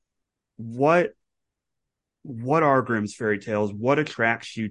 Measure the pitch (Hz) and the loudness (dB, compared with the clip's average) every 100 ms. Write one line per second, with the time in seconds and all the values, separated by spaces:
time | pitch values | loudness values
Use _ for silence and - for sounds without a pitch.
0 | _ _ _ _ _ - 113 120 143 175 | _ _ _ _ _ -16 -12 0 2 4
1 | 170 - _ _ _ _ _ _ _ _ | 2 -4 _ _ _ _ _ _ _ _
2 | _ _ - 113 123 160 151 135 120 113 | _ _ -16 -10 0 2 4 4 2 -2
3 | 104 - 110 104 117 104 104 101 120 143 | -2 -2 -2 -2 -2 -2 -2 -2 0 2
4 | 151 - 117 113 - - 110 | 0 0 0 0 -6 -8 -8